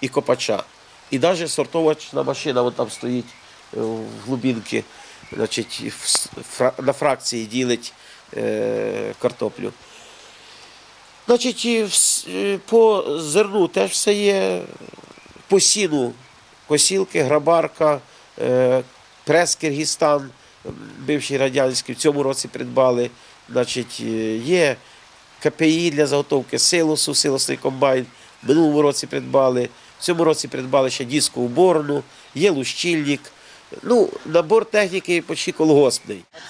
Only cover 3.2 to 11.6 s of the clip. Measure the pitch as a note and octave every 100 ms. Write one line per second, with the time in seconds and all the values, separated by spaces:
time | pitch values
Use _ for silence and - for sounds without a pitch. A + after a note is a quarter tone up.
3.2 | A#2+ - - - - - A2+ A2+ A2 A2+
4.2 | G#2+ C3 C3 A2+ - A2 - - - -
5.2 | - - A2 - G#2 - A2+ - - -
6.2 | - - - - B2+ - C3+ C3 D3 B2+
7.2 | - A#2 G#2+ B2 B2 A#2 A#2 - - -
8.2 | - - A2 G#2+ A2 A2 G#2+ G#2+ G#2 G#2
9.2 | B2 - G#2+ - G2+ - - - - -
10.2 | - - - - - - - - - -
11.2 | - A#3+ B3 -